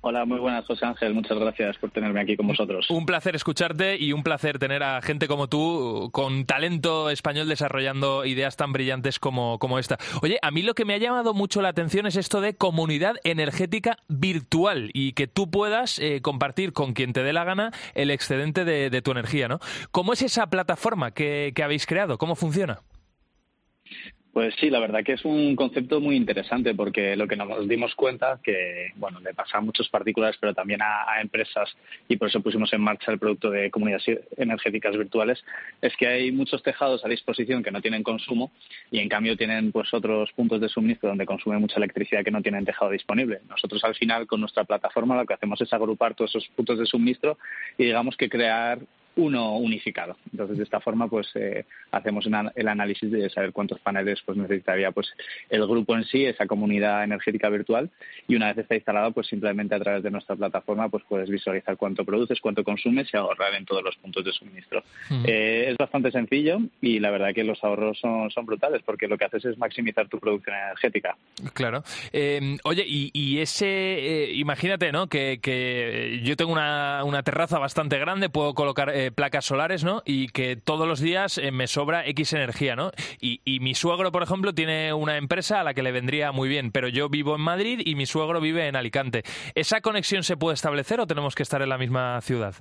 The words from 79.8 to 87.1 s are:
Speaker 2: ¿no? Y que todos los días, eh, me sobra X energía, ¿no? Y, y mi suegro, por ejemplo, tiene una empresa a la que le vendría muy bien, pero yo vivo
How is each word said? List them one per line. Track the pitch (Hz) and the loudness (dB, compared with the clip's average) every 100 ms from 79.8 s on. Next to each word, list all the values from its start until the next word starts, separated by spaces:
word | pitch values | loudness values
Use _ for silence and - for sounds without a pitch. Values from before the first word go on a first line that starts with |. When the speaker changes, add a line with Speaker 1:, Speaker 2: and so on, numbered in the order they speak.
Speaker 2:
¿no? | 165 214 - | 0 -2 -2
Y | 135 131 | -2 -2
que | - 127 123 | -2 -2 -2
todos | - 156 160 | -2 0 0
los | 151 | 2
días, | 160 185 196 - | 2 2 0 -2
eh, | 139 | -2
me | 131 127 | -2 0
sobra | - 147 170 143 | 0 0 0 0
X | 139 147 | -2 0
energía, | 156 127 117 139 120 | 0 -2 0 0 0
¿no? | 180 - - - | -4 -4 -12 -6
Y, | 123 120 | -4 -4
y | - 131 | -2 0
mi | 131 | 0
suegro, | 127 170 175 185 | 0 0 2 2
por | 175 | 0
ejemplo, | 170 190 196 | 0 0 0
tiene | 165 160 156 156 | 0 0 0 0
una | 151 151 147 | 0 0 -2
empresa | 139 175 - 208 | 0 -2 0 0
a | |
la | 160 | 0
que | 131 | 0
le | 131 | -2
vendría | 127 123 147 147 | -2 0 0 0
muy | 135 131 | 0 0
bien, | 143 123 | 0 0
pero | 131 123 | 0 0
yo | 123 | 0
vivo | 147 | 0